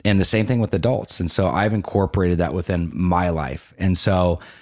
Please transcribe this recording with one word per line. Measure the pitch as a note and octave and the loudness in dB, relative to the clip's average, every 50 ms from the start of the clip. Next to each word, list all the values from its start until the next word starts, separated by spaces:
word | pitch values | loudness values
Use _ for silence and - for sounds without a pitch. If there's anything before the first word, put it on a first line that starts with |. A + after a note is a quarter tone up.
| - | 0
and | G#2 G2 G2 | 2 2 2
the | F2+ | 2
same | - - A2 G#2+ | 2 0 0 0
thing | B2+ B2+ A#2 | 2 0 0
with | A2 - - | 0 0 0
adults. | E2+ - A#2+ B2+ - - - - - | 0 0 0 0 -2 -4 -8 -8 -6
And | F2 D#2+ | -6 -4
so | - - F#2+ F2 | 0 0 0 0
I've | C2 F#2 G#2 G#2+ | 2 0 0 0
incorporated | A2 G2+ F#2 - - G2+ G2 - - G2+ F#2 F2 F2 E2 | 0 -2 -4 -2 0 0 0 0 0 0 2 2 2 2
that | E2+ C#2+ | 0 -2
within | D#2 F#2 - - F#2 E2+ E2+ D#2 | -2 -4 -4 -2 -2 -2 -2 -4
my | - E2 F#2 F2 F2 F2+ F2+ F2 | -2 -2 0 0 2 2 0 0
life. | E2 D#2 C#2+ C2 C#2 - - - - - | -2 -4 -4 -6 -8 -12 -14 -16 -8 -2
And | F2+ F#2 F2+ | 0 0 0
so, | - - G#2 F#2+ F2+ F2+ F2 E2+ - - - - - | 2 0 0 2 2 2 2 0 -2 -6 -14 -20 -20